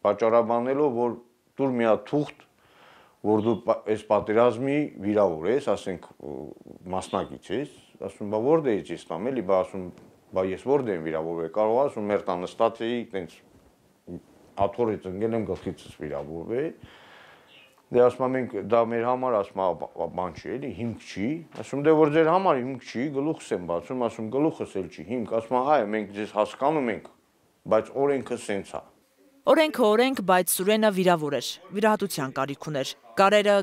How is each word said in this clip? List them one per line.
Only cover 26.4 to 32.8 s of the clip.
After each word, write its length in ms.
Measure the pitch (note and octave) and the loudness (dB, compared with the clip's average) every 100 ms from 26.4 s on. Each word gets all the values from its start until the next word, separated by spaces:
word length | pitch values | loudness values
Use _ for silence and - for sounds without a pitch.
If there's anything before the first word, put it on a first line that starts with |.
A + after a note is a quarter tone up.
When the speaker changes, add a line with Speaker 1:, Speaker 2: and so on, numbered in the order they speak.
| G#2 - C3+ D#3 B2 | -2 0 0 0 -2
Speaker 1:
ենք, 180 | F#2 - _ _ _ _ _ | -4 -10 _ _ _ _ _
բայց 260 | - A2 G#2+ B2+ | 0 2 2 0
օրենքը 400 | C#3+ C3+ A#2 A#2 | 0 0 -4 -8
սենց 340 | - G2+ F#2 - | -4 -6 -6 -12
ա"։ 40 | - _ _ _ _ _ - | -14 _ _ _ _ _ 2
Speaker 2:
Օրենքը 320 | D#4 D#4 D4+ | 4 4 4
օրենք, 380 | G#3+ G#3+ C4 C4 F#3+ | 4 4 2 0 2
բայց 220 | F#3 F3+ | 2 2
Սուրենը 360 | - F#3+ G#3+ A3 | 0 2 4 2
վիրավոր 400 | F#3 F3+ E3+ D3 C3+ | 4 4 4 0 -4
էր, 80 | - - - | -6 -12 -8
վիրահատության 600 | G3 G#3+ G#3+ G3 - C3+ C3+ | 0 2 2 -2 -4 -4 -4
կարիք 280 | C3+ C#3 - | -4 -6 -6
ուներ։ 200 | D3 | -6